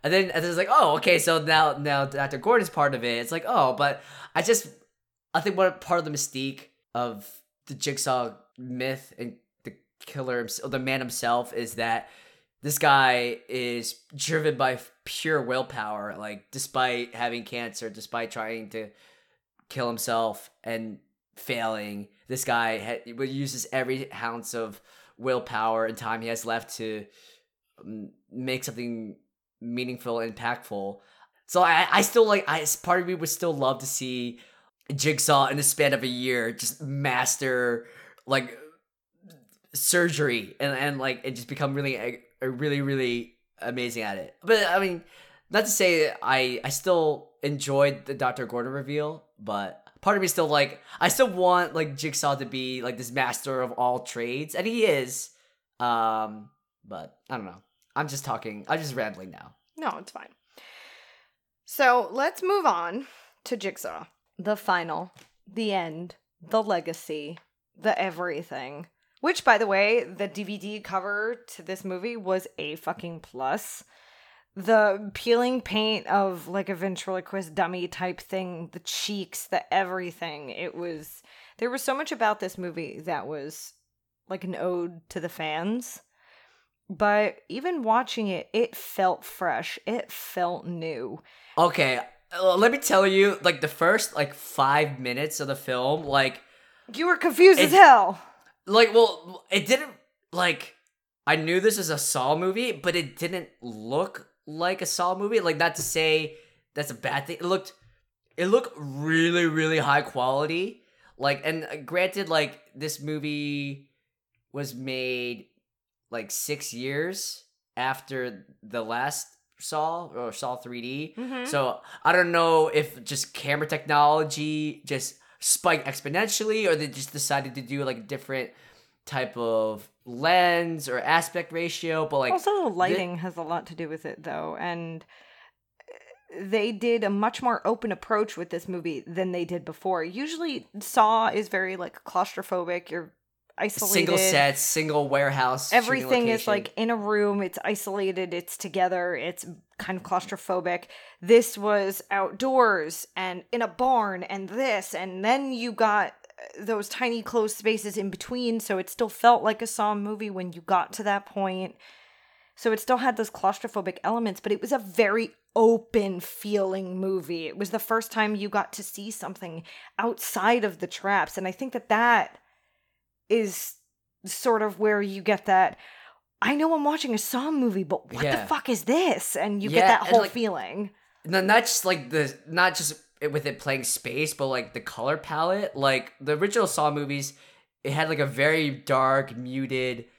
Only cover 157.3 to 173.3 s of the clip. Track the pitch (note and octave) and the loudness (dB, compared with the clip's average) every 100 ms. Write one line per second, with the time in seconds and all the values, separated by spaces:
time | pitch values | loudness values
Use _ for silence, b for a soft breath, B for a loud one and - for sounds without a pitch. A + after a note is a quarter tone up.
157.3 | A#3 G#3+ - G#3+ A3 G#3+ G3 G3 F#3+ - | 0 0 0 0 0 -4 -4 -4 -6 -8
158.3 | B3 A#3+ A3+ - F#3+ F#3 - A3+ - A#3 | -4 -2 -2 -2 -4 -4 -4 -4 6 6
159.3 | A#3+ F#3 G#3+ A3+ - G#3 G#3 G3+ G#3 G#3+ | 8 4 0 -4 -2 0 0 -4 -6 -6
160.3 | F#3 F3+ E3+ - F#3 - - G#3 G3+ G3+ | -6 -8 -10 0 2 2 -4 0 0 -2
161.3 | G3+ F#3+ F#3 F#3+ - b b b b b | -2 -2 -2 -6 -10 b b b b b
162.3 | b b - A#3 A3 - B3 B3+ A3+ G#3+ | b b -2 0 0 2 2 2 0 -4
163.3 | - F#3+ G3 A3+ G#3 F#3 F#3 A3 A#3 A3+ | 0 0 0 -6 -4 -6 -4 -2 -2 -2
164.3 | F#3+ G#3 G#3 A3 C4 G3 F3 G#3 A3 - | -4 -2 -2 0 -2 0 2 4 2 -2
165.3 | _ _ A3+ A3+ A3+ A3+ A3+ G3 F3+ - | _ _ 6 6 6 2 0 0 -4 -10
166.3 | - G#3 G#3 F#3+ F#3+ F#3+ F#3 F#3+ F#3+ C#3+ | -12 -2 0 0 -2 -6 -4 -2 -2 -4
167.3 | E3+ D#3 F3+ G3+ A3 - A3+ A3 A3+ G#3+ | -6 -6 -6 -4 -4 0 0 0 -2 0
168.3 | G#3 G3+ G3+ - - - - G3+ G#3+ F3+ | -2 -2 -2 -2 -8 -12 -12 -12 -10 -10
169.3 | F#3 F3+ E3 E3 B B - A3+ - - | -10 -12 -12 -14 B B -4 -4 -4 -6
170.3 | G#3 G3 A#3+ G#3 E3 F3 - G3 G3 D#3+ | 0 2 2 2 -4 -10 -6 0 0 0
171.3 | - F#3 F#3 C4+ A#3 - G#3+ A#3+ A3+ - | -4 -6 -6 -8 -8 0 4 6 4 2
172.3 | - _ _ _ _ _ _ _ _ _ | -8 _ _ _ _ _ _ _ _ _